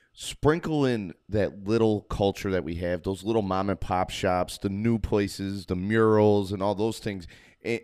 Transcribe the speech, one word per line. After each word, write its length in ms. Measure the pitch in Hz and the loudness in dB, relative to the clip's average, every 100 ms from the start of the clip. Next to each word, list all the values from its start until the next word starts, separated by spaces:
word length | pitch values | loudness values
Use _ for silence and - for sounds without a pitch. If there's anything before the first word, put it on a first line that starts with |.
| _ | _
sprinkle 720 | - - - 143 170 165 151 131 | -16 -14 0 2 2 0 2 2
in 280 | 117 92 - - | 2 -4 -10 -4
that 360 | 104 85 98 98 | 0 0 -2 0
little 340 | 113 113 104 | 4 4 2
culture 500 | - - 101 - 101 | -2 0 0 0 -2
that 120 | 92 | -2
we 120 | 80 85 | -2 -4
have, 260 | 87 87 | -4 -4
those 200 | 92 95 | -4 -6
little 180 | 98 113 | -2 0
mom 280 | 98 95 98 | 0 -2 -2
and 100 | 92 | -2
pop 300 | - 92 92 | -2 -2 -2
shops, 480 | - 95 90 90 - | -2 0 0 -2 -4
the 120 | 101 | -4
new 300 | 98 113 113 | -2 0 0
places, 640 | - 107 101 - 98 98 - | 0 0 0 -4 -6 -6 -6
the 100 | 90 | -4
murals, 760 | 98 113 110 107 107 104 92 | 0 4 6 6 6 4 0
and 100 | 101 | -2
all 140 | 101 95 | -2 0
those 240 | 110 - | -2 -4
things. 280 | 110 98 - - - _ | -8 -8 -12 -20 -20 _
And, 180 | 101 117 | -6 -6